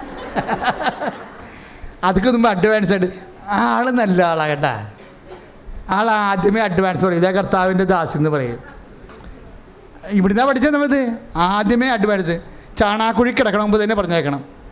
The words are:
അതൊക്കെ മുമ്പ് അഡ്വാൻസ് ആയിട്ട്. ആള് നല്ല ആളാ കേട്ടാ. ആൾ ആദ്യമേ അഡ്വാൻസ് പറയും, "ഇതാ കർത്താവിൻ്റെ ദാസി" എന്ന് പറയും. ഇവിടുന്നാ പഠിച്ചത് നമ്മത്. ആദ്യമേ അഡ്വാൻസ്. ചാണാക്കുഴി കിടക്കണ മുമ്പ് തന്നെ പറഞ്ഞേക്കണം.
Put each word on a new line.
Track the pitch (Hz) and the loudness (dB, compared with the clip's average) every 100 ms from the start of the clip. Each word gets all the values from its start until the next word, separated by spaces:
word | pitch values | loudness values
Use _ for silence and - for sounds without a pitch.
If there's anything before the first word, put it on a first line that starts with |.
| - - - - - 202 247 - 294 - 294 - - - - - - - - - | -14 -14 -10 -6 -4 -4 -2 -2 -4 -4 -6 -10 -14 -20 -20 -20 -20 -18 -18 -4
അതൊക്കെ | 180 190 240 | 0 2 2
മുമ്പ് | 240 226 | 4 4
അഡ്വാൻസ് | 190 208 214 190 | 4 2 2 2
ആയിട്ട്. | 196 180 185 - - 196 | 2 0 -4 -16 -16 -6
ആള് | 202 233 226 247 | -2 0 0 0
നല്ല | 240 208 180 | 0 2 2
ആളാ | 175 160 151 | 2 2 -2
കേട്ടാ. | 143 147 110 104 - - - - - - - - - - | 0 -2 -4 -8 -16 -20 -20 -20 -20 -20 -20 -16 -14 -4
ആൾ | 190 226 | -2 2
ആദ്യമേ | 214 202 196 196 208 | 2 2 2 2 2
അഡ്വാൻസ് | 202 175 190 165 185 | 0 0 0 2 0
പറയും, | 170 | 2
"ഇതാ | 185 | 2
കർത്താവിൻ്റെ | 190 185 190 185 185 | 2 2 2 2 2
ദാസി" | 190 180 156 151 | 2 2 0 0
എന്ന് | 156 | 0
പറയും. | 151 123 117 - - - - - - - - - - - - - - - | 0 -2 -6 -12 -20 -20 -20 -20 -20 -18 -18 -20 -20 -20 -20 -20 -18 -2
ഇവിടുന്നാ | 208 190 202 269 | 2 2 4 2
പഠിച്ചത് | 262 294 | 2 2
നമ്മത്. | 294 285 277 247 226 - 160 | 2 2 0 0 -4 -8 0
ആദ്യമേ | 175 208 202 240 262 | 0 2 2 2 2
അഡ്വാൻസ്. | 233 208 202 165 170 - - - - | 2 2 0 0 -4 -6 -20 -10 0
ചാണാക്കുഴി | 208 214 226 226 247 | 0 2 0 2 2
കിടക്കണ | 262 226 196 | 2 2 2
മുമ്പ് | 208 214 | 2 2
തന്നെ | 208 208 | 2 0
പറഞ്ഞേക്കണം. | 175 170 143 139 135 - - | 0 0 0 -4 -8 -18 -20